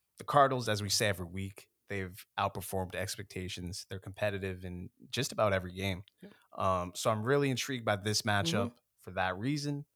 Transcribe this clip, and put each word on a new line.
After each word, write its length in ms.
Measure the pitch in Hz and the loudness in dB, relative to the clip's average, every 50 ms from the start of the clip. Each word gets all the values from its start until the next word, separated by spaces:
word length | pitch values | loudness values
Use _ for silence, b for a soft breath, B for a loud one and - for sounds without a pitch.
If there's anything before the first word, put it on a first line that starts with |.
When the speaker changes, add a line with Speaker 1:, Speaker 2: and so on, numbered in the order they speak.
| _ _ _ - | _ _ _ -12
Speaker 1:
The 60 | - | -6
Cardinals, 440 | - - 143 139 135 135 127 120 110 | 4 6 8 8 8 6 0 0 0
as 140 | 107 101 | 0 0
we 60 | 104 95 | 0 0
say 180 | - - 117 | 2 2 4
every 200 | 104 95 90 90 | 2 2 0 -4
week, 420 | 85 90 95 98 98 - - - _ _ _ _ _ | -6 -6 -6 -6 -6 -8 -12 -20 _ _ _ _ _
they've 380 | 101 98 95 90 90 - - _ _ - | -6 -6 -6 -6 -8 -14 -20 _ _ 0
outperformed 580 | 98 101 - - 92 - - 95 92 90 90 | 0 0 0 -2 -6 -4 -2 -2 -2 -2 -2
expectations. 880 | 87 95 98 - - 98 - - 92 90 90 - - 90 87 90 - - - | -4 -4 -4 -4 -8 -10 -8 -6 -6 -6 -6 -6 -6 -6 -6 -6 -8 -8 -10
They're 120 | 98 95 | -10 -10
competitive 640 | - 101 95 - 104 107 101 98 95 95 92 90 95 | -10 -10 -6 -2 -2 -2 0 -2 -4 -4 -6 -6 -8
in 260 | 90 90 87 92 95 - _ - - | -8 -8 -8 -10 -10 -14 _ -14 -6
just 200 | - - 165 - | -4 -2 -2 -2
about 220 | - - 110 104 | 2 2 4 4
every 200 | 98 95 90 90 | 4 2 0 -2
game. 300 | 90 92 95 98 92 85 - - _ B | -6 -2 -2 -2 -2 -2 -6 -14 _ B
Speaker 2:
Yeah. 100 | B 202 B B B B - | B -20 B B B B -6
Speaker 1:
Um, 360 | - 101 95 95 90 90 92 - | 0 2 2 2 2 0 -4 -6
so 140 | - - 123 | 0 0 2
I'm 120 | 110 107 | 2 2
really 280 | 107 123 143 143 143 139 | 2 2 4 4 4 2
intrigued 340 | 127 117 - - 135 123 113 | 2 0 -2 -4 -6 -2 0
by 120 | 117 104 | 0 0
this 260 | 98 92 107 107 - | 2 2 2 0 2
matchup 480 | - 107 104 101 95 82 - 107 120 120 | 2 4 2 4 4 2 2 2 0 0
Speaker 2:
Mm-hmm. 320 | - _ _ _ _ _ | -4 _ _ _ _ _
Speaker 1:
for 80 | - - | -16 -6
that 260 | 90 95 92 92 92 92 | -2 0 0 0 0 0
reason. 460 | 110 135 151 147 143 147 143 143 147 - _ | 0 0 0 0 -2 -2 -4 -4 -6 -10 _